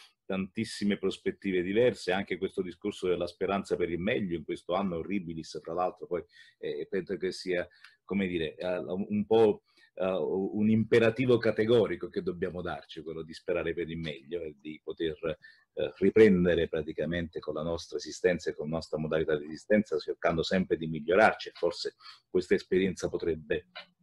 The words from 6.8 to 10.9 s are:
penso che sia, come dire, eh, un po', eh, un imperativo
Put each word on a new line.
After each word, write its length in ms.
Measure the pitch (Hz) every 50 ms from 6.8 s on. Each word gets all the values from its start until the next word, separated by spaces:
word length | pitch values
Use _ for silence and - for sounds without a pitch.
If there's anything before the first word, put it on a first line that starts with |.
| 80 -
penso 260 | 101 95 85 - 95
che 160 | 82 95 92
sia, 340 | - - - 92 87 87 82 - _ _ - - _ _ _
come 220 | - 98 101 98
dire, 280 | 90 87 82 80 76 -
eh, 200 | - - 92 90
un 480 | 90 - 69 92 95 104 - 104 104 104
po', 380 | - 113 113 113 107 98 - _ _ _ _ _ _ _
eh, 120 | - 90
un 640 | 95 95 87 76 - 80 95 98 - - 104 107 110
imperativo 680 | 110 113 107 -